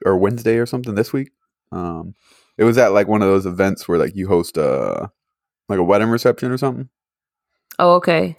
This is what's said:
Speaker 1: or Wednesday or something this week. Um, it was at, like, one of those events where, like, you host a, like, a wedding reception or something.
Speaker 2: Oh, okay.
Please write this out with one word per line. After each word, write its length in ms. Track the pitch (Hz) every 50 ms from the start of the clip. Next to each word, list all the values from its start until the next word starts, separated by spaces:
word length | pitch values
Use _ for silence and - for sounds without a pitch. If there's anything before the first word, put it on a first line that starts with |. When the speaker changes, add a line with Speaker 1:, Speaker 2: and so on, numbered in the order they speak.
| -
Speaker 1:
or 120 | 95 95 92
Wednesday 380 | 95 101 120 117 117 113 113 117
or 80 | 120
something 280 | 117 - 127 123 120 104
this 160 | 101 117 -
week. 180 | - 135 135 - _ _ _ _ _ _ _ _
Um, 420 | - 90 90 87 85 82 85 90 98 _ _ _ _ _ _ _ _ -
it 60 | 107
was 120 | 117 117 123
at, 140 | 120 101
like, 140 | 95 104 101 95
one 140 | 107 107
of 60 | 101 95
those 180 | 98 98 95
events 400 | 95 90 92 95 98 95 - - -
where, 80 | 87 82
like, 160 | 73 - 95
you 100 | 98 92 95
host 280 | 101 107 - - - 82
a, 520 | 76 69 64 67 55 50 50 50 - - - _ _ _ _ _ _ _ _ _ _ -
like, 100 | 101 95
a 40 | 90
wedding 240 | 87 101 104 110 113
reception 420 | 117 117 - 127 120 - - 127
or 80 | 127 127
something. 300 | 135 135 123 120 135 127 _ _ _ _ _ _ _ _ _ _ _ _ _ _ _ _ - -
Speaker 2:
Oh, 160 | 180 175 175
okay. 380 | 180 - 185 165 160 185 180 165